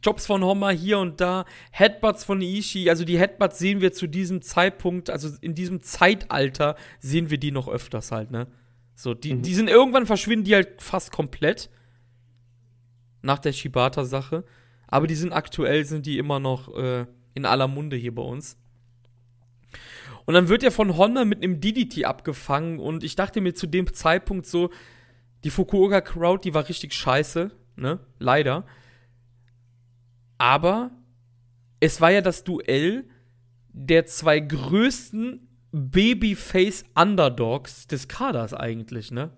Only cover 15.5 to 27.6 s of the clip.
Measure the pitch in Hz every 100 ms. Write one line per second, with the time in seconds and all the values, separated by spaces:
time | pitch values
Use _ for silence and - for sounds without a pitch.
15.5 | - 131 147 143 156 143 139 143 139 135
16.5 | 127 131 - 127 123 123 _ _ - -
17.5 | 131 135 139 151 131 120 117 - 127 147
18.5 | - _ _ _ _ _ _ _ _ _
19.5 | _ _ - - - - 123 - 170 175
20.5 | 226 254 - 202 160 202 254 220 214 185
21.5 | 165 185 226 214 - - - - 135 -
22.5 | 143 165 160 - 160 151 - 190 226 185
23.5 | 170 175 180 180 - 160 175 - 196 -
24.5 | 170 175 - - - _ _ _ _ 151
25.5 | - 180 202 196 196 185 170 170 190 185
26.5 | 156 139 180 - - - 135 151 165 185
27.5 | -